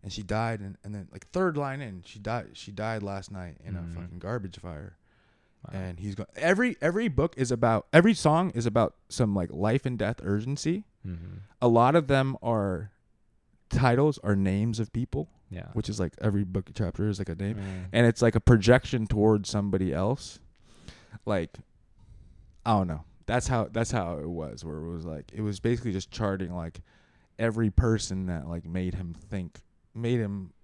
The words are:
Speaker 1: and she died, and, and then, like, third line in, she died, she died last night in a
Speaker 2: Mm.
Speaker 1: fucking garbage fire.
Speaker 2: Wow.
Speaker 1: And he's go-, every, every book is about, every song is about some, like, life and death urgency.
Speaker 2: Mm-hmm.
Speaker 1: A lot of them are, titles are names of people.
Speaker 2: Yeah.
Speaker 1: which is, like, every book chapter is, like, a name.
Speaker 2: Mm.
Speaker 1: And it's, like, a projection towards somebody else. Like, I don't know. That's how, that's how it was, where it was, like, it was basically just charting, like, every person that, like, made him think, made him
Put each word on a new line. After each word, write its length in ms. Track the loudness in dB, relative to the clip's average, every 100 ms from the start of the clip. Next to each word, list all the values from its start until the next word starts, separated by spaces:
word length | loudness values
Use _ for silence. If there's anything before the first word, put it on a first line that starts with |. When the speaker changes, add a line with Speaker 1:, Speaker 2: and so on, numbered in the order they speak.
Speaker 1:
and 80 | -12
she 120 | -12
died, 360 | -4 -2 -2 -4
and, 160 | -8 -12
and 100 | -12 -12
then, 120 | -12
like, 160 | -18 -8
third 260 | 0 0 0
line 260 | -4 -6
in, 200 | -10 -12
she 140 | -16 -12
died, 280 | -6 -6 -6
she 180 | -14 -14
died 320 | -8 -4 -4
last 280 | -4 -8 -10
night 260 | -10 -12 -12
in 120 | -10 -8
a 40 |
Speaker 2:
Mm. 120 | -8 -10
Speaker 1:
fucking 240 | -10 -10
garbage 380 | -6 -6 -6 -10
fire. 380 | -12 -12 -12 -16 _ _ _ _ _ _ -12
Speaker 2:
Wow. 120 | -8
Speaker 1:
And 200 | -8 -8
he's 160 | -8 -8
go-, 100 | -10 -2
every, 400 | 2 2 2 0
every 260 | 0 0 0
book 240 | 2 0 0
is 140 | -2
about, 360 | 2 4 2 4
every 200 | 4 4
song 360 | 4 2 2 0
is 140 | -2 0
about 300 | 2 0 -2 _
some, 260 | -2 0 2
like, 160 | -2
life 340 | -2 0 0 -2
and 120 | -4
death 220 | -4 -4
urgency. 600 | -2 -2 -2 -4 -2 -4 -6 _ -12
Speaker 2:
Mm-hmm. 300 | -10 -10 -14 -16 _
Speaker 1:
A 60 | 4
lot 280 | 6 8 6
of 120 | 4
them 300 | 2 2 -2
are, 500 | -2 0 0 -2 -6 _ _ _ _ _ _ _ _
titles 480 | 2 4 4 4 2
are 120 | 0 2
names 440 | 4 2 0 0
of 120 | -4
people. 360 | -4 -4 -4 -8 _ _
Speaker 2:
Yeah. 180 | -14 -8
Speaker 1:
which 160 | -4 -4
is, 100 | -2
like, 140 | -4 0
every 220 | 0 0
book 260 | 0 -4 -6
chapter 340 | -4 -4 0 -2
is, 100 | -2
like, 100 | -4
a 60 | -4
name. 200 | -4 -4
Speaker 2:
Mm. 280 | -6 -8 -2
Speaker 1:
And 140 | 4 6
it's, 140 | 6
like, 140 | 4 4
a 40 |
projection 680 | 8 8 10 8 6 -2 0
towards 420 | 4 6 4 2
somebody 440 | -2 0 0 0
else. 460 | 0 0 -2 -6 -18 -20 _ -20 -20 -20 -20 -20 -14 -2
Like, 320 | -2 -2 -10 -20 _ _ _ -20 -20 -20 -20 -20 -10 2
I 80 | 2
don't 100 | 2
know. 160 | -2 -10 -18 -2
That's 220 | -2 2
how, 180 | 0 0
that's 200 | -2 0
how 260 | 0 -2 -4
it 100 | -6
was, 340 | -6 -6 -8 -10
where 120 | -8
it 120 | -8
was, 140 | -8 -8
like, 260 | -10 -12
it 80 | -6
was 180 | -4 -2
basically 320 | 0 0 -2
just 200 | -4 -6
charting, 420 | -4 -2 -2 -4
like, 280 | -6 -8 -10 -20 _ _ _ _ _
every 320 | -2 2 2
person 560 | 4 4 4 0 -4 -2
that, 200 | -4 -4
like, 180 | -8 -6
made 280 | -4 -2 -4
him 180 | -8
think, 480 | -10 -10 -8 -8 -12 -20 _ _ -6
made 240 | -2 0
him 320 | 0 -4 -8 _